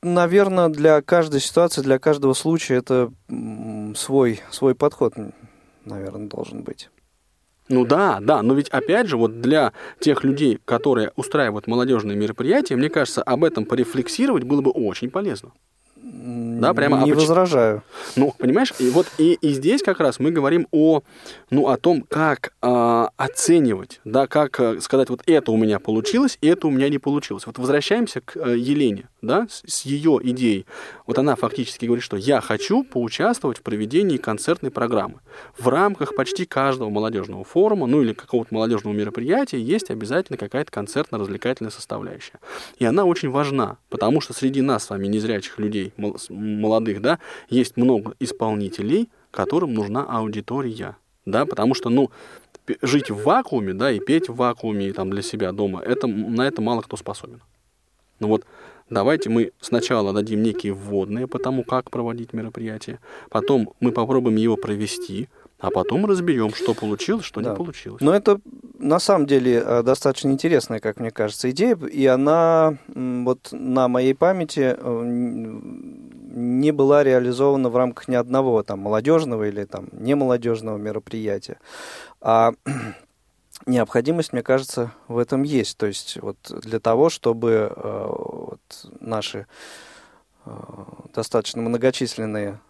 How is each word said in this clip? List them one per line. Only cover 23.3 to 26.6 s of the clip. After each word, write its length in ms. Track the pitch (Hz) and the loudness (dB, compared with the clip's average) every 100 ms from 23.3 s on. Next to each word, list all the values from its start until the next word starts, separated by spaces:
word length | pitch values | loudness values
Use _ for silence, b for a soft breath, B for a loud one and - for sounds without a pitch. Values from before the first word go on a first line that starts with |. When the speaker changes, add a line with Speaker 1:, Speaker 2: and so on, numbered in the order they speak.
| - - 170 135 98 92 - | -2 4 4 4 0 -6 -16
Speaker 2:
да, 220 | - 117 135 | -2 0 2
как, 320 | 151 147 - | 2 0 0
э, 200 | 120 101 | 0 0
сказать, 300 | - 135 131 | 0 2 2
вот 120 | 123 - | -2 4
это 260 | 160 123 | 4 4
у 40 | 110 | 2
меня 220 | 110 101 | 2 0
получилось, 580 | - 110 113 233 269 - | 0 -2 0 2 0 2
и 80 | 151 | 2
это 200 | 196 | 2